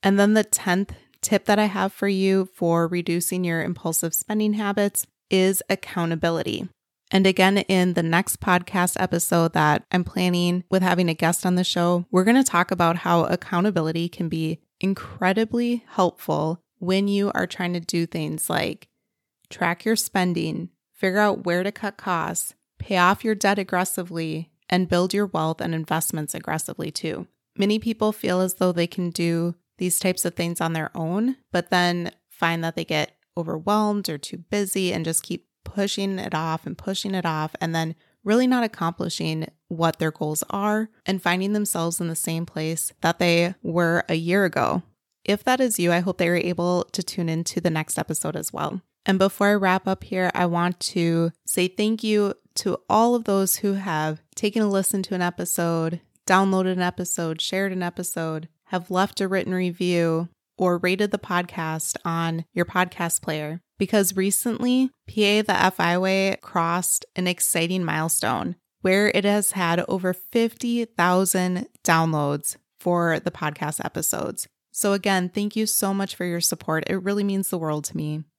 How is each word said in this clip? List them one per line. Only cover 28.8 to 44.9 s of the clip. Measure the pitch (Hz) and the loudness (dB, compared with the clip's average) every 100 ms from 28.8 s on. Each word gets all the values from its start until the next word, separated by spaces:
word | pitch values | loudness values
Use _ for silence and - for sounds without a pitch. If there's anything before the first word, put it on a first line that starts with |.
| 170 | -2
can | - 180 | 0 -4
do | - 170 165 170 170 _ _ | -2 0 0 -2 -4 _ _
these | 180 - | -2 0
types | 190 180 | 0 0
of | 175 | -4
things | - 170 170 | -2 -4 -2
on | 165 | -2
their | 160 156 | -2 -4
own, | - 160 185 240 262 _ | -4 -2 0 0 -2 _
but | 180 175 | -4 0
then | 180 175 175 175 - _ | 2 2 0 -4 -10 _
find | - 165 165 | -2 -2 0
that | 165 165 | -2 -4
they | |
get | 160 156 156 _ _ - | -2 -2 -2 _ _ -8
overwhelmed | 165 160 165 208 208 208 190 | -6 -4 0 2 2 0 -2
or | 151 | -6
too | - 180 | -8 -14
busy | 170 208 202 190 185 | -6 -2 -2 0 0
and | 175 | -2
just | 160 165 | -2 -4
keep | - - _ _ | -4 -10 _ _
pushing | - - 202 - 196 190 | -12 -4 -2 -2 -4 -4
it | - | -4
off | 156 160 160 - | -4 -2 -4 -6
and | 165 | -10
pushing | - 196 202 | -6 -6 -4
it | 190 165 | -2 -2
off, | 156 156 - | -2 -4 -4
and | 165 | -4
then | 165 160 160 _ _ | -2 -2 -6 _ _
really | 202 220 254 | 0 2 4
not | 254 | 2
accomplishing | 226 - 165 175 170 - 160 156 160 _ _ | 0 -2 -4 -2 -6 -4 -4 -4 -6 _ _
what | 165 165 - | 0 0 2
their | 160 | -4
goals | - 151 156 - | -2 -4 -4 -4
are | 196 208 214 220 _ | -2 0 0 -2 _
and | - 190 | -4 -2
finding | 175 180 190 | 0 0 0
themselves | 208 208 175 165 170 | 0 -2 -2 -2 -2
in | 170 | -4
the | 165 | -4
same | - 165 170 | -4 -4 -4
place | - 156 165 - - | -6 -4 -4 -6 -2
that | 170 - | -2 2
they | 175 170 170 185 | 2 4 2 -2
were | - 165 170 170 - | -4 0 2 2 0
a | |
year | 165 165 190 | -2 2 2
ago. | 190 - 110 113 - | 2 2 0 0 -4